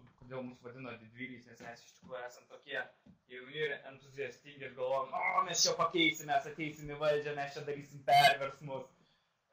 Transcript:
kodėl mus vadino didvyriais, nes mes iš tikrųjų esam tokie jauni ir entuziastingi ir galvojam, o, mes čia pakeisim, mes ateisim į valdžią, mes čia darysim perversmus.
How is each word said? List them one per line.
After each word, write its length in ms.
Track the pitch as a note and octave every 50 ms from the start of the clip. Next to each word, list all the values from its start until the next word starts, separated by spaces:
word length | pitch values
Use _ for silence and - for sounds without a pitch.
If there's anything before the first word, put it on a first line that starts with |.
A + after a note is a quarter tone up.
| B2 - _
kodėl 280 | _ B2 B2 C3 C3 B2
mus 160 | B2 B2 -
vadino 300 | B2 A#2+ B2 C3 C3 A#2+ A#2
didvyriais, 500 | A2 A2+ A2 A2+ A#2+ B2+ B2+ B2 A2+ -
nes 160 | A#2+ A#2 - B2
mes 220 | A#2 A#2 - -
iš 100 | - -
tikrųjų 300 | - - - B2+ B2 A#2+
esam 240 | B2 B2+ C3 A#2 -
tokie 280 | C3 B2+ - C#3+ C#3 B2+ B2 - - _ _ - - _ _
jauni 380 | - B2+ B2+ B2+ C3 C#3+ D3+ D3+
ir 140 | C#3+ C#3+
entuziastingi 880 | C3+ - C3+ C3+ B2+ - C3+ C3 C#3 C3 B2 - - - D3 C#3+ C#3 C3+
ir 80 | B2 A#2+
galvojam, 400 | B2+ B2+ C3 C3+ C3+ - - E3+
o, 300 | G3 F4+ F4 F3+ F#3 F3+
mes 180 | F3 E3+ E3+ -
čia 120 | F3 E3
pakeisim, 500 | E3+ E3+ E3 - E3+ E3 D#3+ D#3 D#3 D3+
mes 240 | D3 C#3+ C#3 - D3+
ateisim 400 | D3 E3+ D#3+ D3+ D3+ D3+ D3+ D3
į 80 | C#3+ C#3+
valdžią, 360 | D#3 D3+ D3+ D3 D3 D3+ D3
mes 200 | C#3 C#3+ C#3+ -
čia 100 | D3+ C#3+
darysim 380 | C#3+ C#3+ C#3+ C#3 - C#3+ C#3 -
perversmus. 880 | - C#3+ C#3+ - - - - C3+ - - - D3+ C#3 C3+ B2+ B2 - - _ _ _ _ _ _ _ _ _ _ _